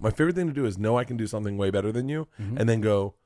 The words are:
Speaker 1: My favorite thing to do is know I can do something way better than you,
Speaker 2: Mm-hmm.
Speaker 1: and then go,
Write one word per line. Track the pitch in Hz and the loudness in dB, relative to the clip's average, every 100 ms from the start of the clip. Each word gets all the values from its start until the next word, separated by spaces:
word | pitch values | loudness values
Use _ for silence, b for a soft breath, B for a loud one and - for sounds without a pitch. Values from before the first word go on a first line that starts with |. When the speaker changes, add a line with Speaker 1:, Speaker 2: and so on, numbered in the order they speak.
Speaker 1:
My | 110 | -2
favorite | - 160 175 | 2 2 2
thing | 175 | -2
to | |
do | 143 | 0
is | 123 95 | -2 0
know | 107 120 | 2 2
I | |
can | 123 120 | 0 -4
do | 107 | -4
something | 107 104 101 | -4 -4 0
way | 98 | 2
better | 98 101 | 2 0
than | 117 131 | -2 -4
you, | 156 156 - | -6 -8 -10
Speaker 2:
Mm-hmm. | 101 123 | -8 0
Speaker 1:
and | 113 | 2
then | 113 | 2
go, | 107 101 101 - | 2 2 0 -8